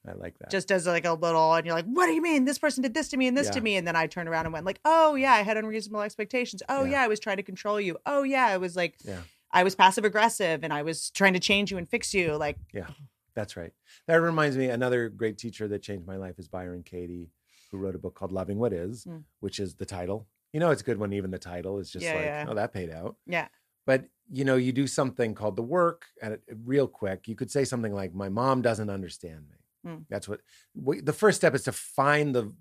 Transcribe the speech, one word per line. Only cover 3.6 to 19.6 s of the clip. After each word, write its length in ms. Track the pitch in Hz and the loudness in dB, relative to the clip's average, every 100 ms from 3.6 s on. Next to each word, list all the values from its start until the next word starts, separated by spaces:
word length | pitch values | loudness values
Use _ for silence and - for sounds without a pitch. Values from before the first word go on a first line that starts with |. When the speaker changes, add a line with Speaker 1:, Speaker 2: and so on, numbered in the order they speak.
Speaker 2:
me." 120 | 220 190 | 0 0
And 100 | 170 | 2
then 80 | 165 | 0
I 120 | 160 | 0
turned 200 | 180 165 | -4 -2
around 200 | 165 160 | -2 -2
and 60 | |
went 120 | 160 180 | -4 -6
like, 140 | 196 | -2
"Oh 300 | 302 330 311 | 4 6 6
yeah, 200 | 285 269 | 4 6
I 100 | 226 | 6
had 120 | 202 220 | 4 0
unreasonable 460 | 220 220 208 208 | -2 -6 -6 -6
expectations. 640 | 208 - 214 254 247 190 - | -6 -6 -4 -2 -4 -8 -4
Oh 160 | 277 | 0
Speaker 1:
Yeah. 80 | 269 | 2
Speaker 2:
yeah, 80 | 277 | 2
I 40 | 240 | 2
was 120 | 208 | 2
trying 180 | 214 190 | -2 -4
to 60 | |
control 360 | 190 185 208 208 | -6 -6 -2 0
you. 200 | 196 160 - | -2 -4 -2
Oh 160 | 285 | 0
yeah, 240 | 277 269 240 | 2 2 4
I 100 | 190 | 2
was 180 | 180 175 | -2 -2
like, 200 | 170 _ | -4 _
Speaker 1:
Yeah. 180 | 110 90 85 _ _ | -12 -10 -12 _ _
Speaker 2:
I 120 | 180 | 6
was 120 | 185 190 | 6 8
passive 280 | 190 190 | 8 8
aggressive 600 | 208 214 202 - 185 156 | 2 4 2 4 0 0
and 100 | 156 | -2
I 80 | 147 | -2
was 300 | 151 156 - | -2 -6 -8
trying 220 | - 196 | 4 4
to 60 | 180 | 4
change 300 | - 202 202 | 4 2 2
you 80 | 190 | -4
and 100 | 170 | -4
fix 240 | 240 - | -4 -2
you." 240 | 196 165 151 | 0 0 0
Like, 220 | 147 147 - | -2 -4 -10
Speaker 1:
Yeah, 140 | 101 87 147 143 _ _ - | -10 -10 -14 -20 _ _ -8
that's 200 | 101 - | -8 -8
right. 160 | 82 _ _ - - | -12 _ _ -16 4
That 80 | 165 | 4
reminds 420 | 165 160 147 131 | 4 2 2 2
me, 120 | 131 | 0
another 400 | 120 127 123 117 | 0 2 2 0
great 280 | 101 113 101 | -2 -4 -4
teacher 300 | 117 - 107 | -12 -6 -6
that 160 | 101 | -6
changed 240 | - 101 87 | -6 -10 -8
my 80 | 95 | -10
life 240 | 92 90 | -10 -12
is 80 | 87 | -12
Byron 340 | 92 90 87 | -10 -8 -12
Katie, 480 | 85 90 87 87 85 _ _ _ _ | -12 -10 -10 -10 -14 _ _ _ _
who 80 | 98 | -6
wrote 160 | 95 | -6
a 60 | 90 | -6
book 160 | 92 - | -10 -8
called 160 | 95 | -6
Loving 260 | 95 92 101 | -4 -4 -2
What 160 | 120 | -2
Is, 320 | 92 90 117 - | -2 -6 -10 -14
Speaker 2:
Mm. 200 | 160 147 _ | -16 -18 _
Speaker 1:
which 180 | 101 | -10
is 160 | - | -6